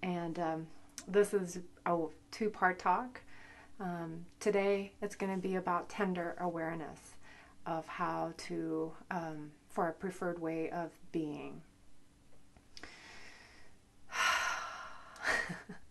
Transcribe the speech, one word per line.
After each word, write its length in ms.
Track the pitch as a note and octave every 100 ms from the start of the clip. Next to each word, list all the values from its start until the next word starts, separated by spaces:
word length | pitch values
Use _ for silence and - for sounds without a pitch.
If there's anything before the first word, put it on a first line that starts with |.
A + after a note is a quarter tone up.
And, 360 | F#3 F3 E3+ D#3+
um, 280 | E3 D#3+ D#3+ - - - -
this 260 | F#3+ G3+
is 260 | G3+ F3+ F3+ - - -
a 200 | F3 D#3+ - -
two-part 480 | - G#3+ - F#3 F3+
talk. 420 | - F#3 B3+ - - - - - - -
Um, 460 | F#3 F3 E3 E3 F3 -
today 540 | - G3 G3 G3+ G3 -
it's 140 | G3+ -
gonna 220 | G3 F#3+
be 180 | F#3 F#3
about 320 | F3+ F3 -
tender 460 | - G3 F3+ E3+ -
awareness 760 | F3+ E3+ D#3+ E3 D3+ - - - - - - - -
of 220 | E3 D#3+
how 460 | - F3 E3 E3 E3
to, 540 | - E3+ D#3+ D#3+ D#3+ D#3+ -
um, 400 | F#3 E3 D#3 D3+ - -
for 180 | - F3
a 40 |
preferred 460 | D#3 G3 F3+ F3+ E3+
way 300 | E3 E3 D#3+
of 220 | F3 E3 - -
being. 500 | E3 D#3 D3 C#3 D3+ D#3+ - - - - - - - - - - - - - - - - - - - - - - -
<sighs> 1800 | - - - - - - - - - - - - - - - - - - -